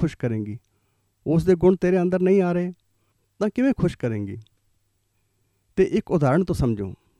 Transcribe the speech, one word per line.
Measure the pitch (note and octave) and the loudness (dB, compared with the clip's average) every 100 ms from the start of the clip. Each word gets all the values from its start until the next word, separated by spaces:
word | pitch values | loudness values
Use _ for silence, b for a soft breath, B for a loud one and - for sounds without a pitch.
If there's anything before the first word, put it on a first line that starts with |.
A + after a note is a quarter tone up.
ਖੁਸ਼ | D3 - | -4 -4
ਕਰੇਂਗੀ? | B2 A2 G#2 A2 _ _ _ _ _ _ C3+ | -6 -4 -6 -10 _ _ _ _ _ _ -2
ਉਸ | D#3+ | 0
ਦੇ | E3 | 2
ਗੁਣ | F3 F3+ F#3+ | 4 4 2
ਤੇਰੇ | F3+ F#3 | 2 2
ਅੰਦਰ | F3 F3+ | 0 0
ਨਹੀਂ | F#3 G3 | 2 2
ਆ | F3 | 2
ਰਹੇ, | F3 F3+ F3+ _ _ _ _ _ - | -2 -4 -8 _ _ _ _ _ -6
ਤਾਂ | G#3 | -4
ਕਿਵੇਂ | - C4+ - | 0 0 0
ਖੁਸ਼ | - - | -2 -2
ਕਰੇਂਗੀ? | B2 G#2+ G2+ G#2+ G#2+ _ _ _ _ _ _ _ _ _ _ _ _ - | -6 -6 -8 -12 -16 _ _ _ _ _ _ _ _ _ _ _ _ 0
ਤੇ | |
ਇੱਕ | F#3 G#3+ - | 0 0 -2
ਉਦਾਹਰਣ | E3 C#3 D#3 | 0 2 2
ਤੋਂ | F3+ | 0
ਸਮਝੋ | - B2 G#2+ G2 - _ | -2 -2 -2 -6 -12 _